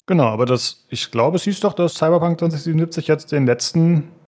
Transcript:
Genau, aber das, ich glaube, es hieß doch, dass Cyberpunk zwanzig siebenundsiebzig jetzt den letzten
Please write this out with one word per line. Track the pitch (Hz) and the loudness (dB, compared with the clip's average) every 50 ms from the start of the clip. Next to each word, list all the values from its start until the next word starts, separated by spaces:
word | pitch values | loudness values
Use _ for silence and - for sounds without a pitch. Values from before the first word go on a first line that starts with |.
| _ - | _ 0
Genau, | 185 165 131 | 2 4 4
aber | 110 107 110 123 123 | 2 2 0 0 2
das, | 127 120 - - - _ _ - | 0 0 -2 -4 -8 _ _ -12
ich | 123 - - - | -10 -10 -10 -6
glaube, | - 117 117 151 175 180 | 0 0 2 2 2 0
es | - | -2
hieß | 202 196 - | -2 -4 -2
doch, | - 196 - | -2 -2 0
dass | - 175 160 - | 0 -2 -2 0
Cyberpunk | - 160 160 175 165 165 170 170 165 | 0 0 2 2 2 2 0 -2 0
zwanzig | 170 170 160 143 - | -2 -4 -4 -4 -4
siebenundsiebzig | 165 160 156 165 165 - 160 - - | -2 0 0 -2 -2 -4 -6 -2 -2
jetzt | 156 151 - - | -2 -2 -2 -4
den | 156 143 131 | -2 0 2
letzten | 123 120 120 - - - 165 165 170 175 151 143 - - _ _ _ | 2 0 0 -2 -2 0 2 2 4 2 2 0 -4 -12 _ _ _